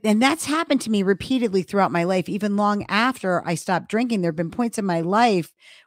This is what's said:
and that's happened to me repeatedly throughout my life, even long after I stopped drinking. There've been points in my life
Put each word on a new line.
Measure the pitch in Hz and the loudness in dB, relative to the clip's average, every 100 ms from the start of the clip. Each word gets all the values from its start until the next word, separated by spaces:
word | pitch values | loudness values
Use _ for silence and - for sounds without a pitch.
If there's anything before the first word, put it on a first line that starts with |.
| 214 | 2
and | 214 | 4
that's | 262 320 - | 4 0 -2
happened | 311 330 269 | -2 0 0
to | - | 0
me | 214 | 0
repeatedly | 190 196 - 262 233 190 | 2 0 0 0 0 0
throughout | 170 202 180 | 0 0 2
my | 170 170 | 2 0
life, | 190 - | 0 -2
even | 202 208 202 | -4 -2 0
long | 208 208 - | 0 0 -2
after | 202 247 247 190 175 - | 0 0 -2 -2 -2 0
I | 165 | -4
stopped | - 175 - | -2 -2 -2
drinking. | 220 247 220 | -2 0 0
There've | 170 | -2
been | 160 170 | -2 -6
points | - 233 - | -4 -4 -2
in | 196 | -2
my | 170 | -2
life | 165 202 240 190 156 _ - - | 0 2 4 2 -2 _ -20 -20